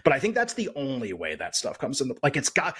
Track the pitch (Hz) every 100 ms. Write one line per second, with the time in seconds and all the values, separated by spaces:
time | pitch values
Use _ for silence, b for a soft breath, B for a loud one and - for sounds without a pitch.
0 | - 135 208 233 233 - 196 143 135 127
1 | 107 87 82 78 87 - - - 120 139
2 | 131 - 147 147 - 185 160